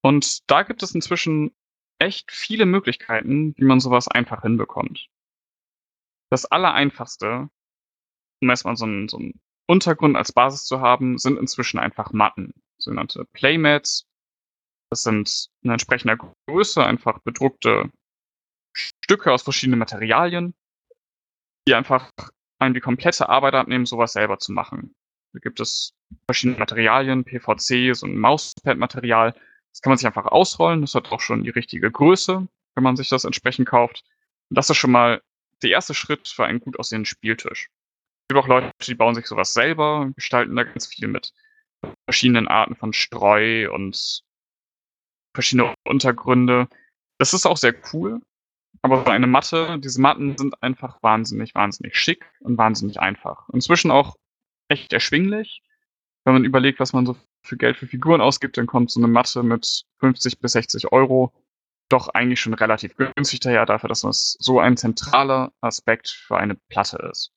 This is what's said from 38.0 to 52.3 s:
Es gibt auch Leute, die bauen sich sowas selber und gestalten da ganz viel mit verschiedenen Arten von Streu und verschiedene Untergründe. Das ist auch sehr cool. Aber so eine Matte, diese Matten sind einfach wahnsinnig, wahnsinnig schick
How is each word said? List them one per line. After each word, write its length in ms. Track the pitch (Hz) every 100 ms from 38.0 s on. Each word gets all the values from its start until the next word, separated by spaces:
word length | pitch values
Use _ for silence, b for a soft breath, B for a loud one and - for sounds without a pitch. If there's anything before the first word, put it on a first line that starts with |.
| _ _
Es 40 | _
gibt 140 | 139
auch 40 | 135
Leute, 240 | 127 120 -
die 100 | -
bauen 200 | 117 117
sich 120 | 117 -
sowas 260 | 107 92
selber 480 | 117 135 160 151 151
und 140 | 139
gestalten 400 | 139 - 123 120
da 80 | 120
ganz 240 | 120 - -
viel 200 | - 107
mit 260 | 95 - _ _ _ _ _ - -
verschiedenen 420 | - - 127 120 -
Arten 280 | 110 -
von 180 | - 113
Streu 800 | - - 117 101 107 110 113 104
und 500 | - 98 - - - _ _ _ _ _ _ _ _ _ _ _
verschiedene 400 | - - 127 120 -
Untergründe. 840 | - 139 131 120 - 127 123 123 123 b b _ _ _
Das 160 | -
ist 120 | 185
auch 120 | - 165
sehr 180 | 123 - -
cool. 280 | 160 185 233 _ _ _ _ _ _
Aber 200 | 131 131
so 60 | 127
eine 180 | 107 127
Matte, 520 | 131 - 165 160 160
diese 200 | 135 123
Matten 380 | 139 - 139 131
sind 240 | 139 -
einfach 400 | 127 127 127 -
wahnsinnig, 540 | 113 110 113 107 113
wahnsinnig 400 | - 101 - -
schick 340 | - - 165 -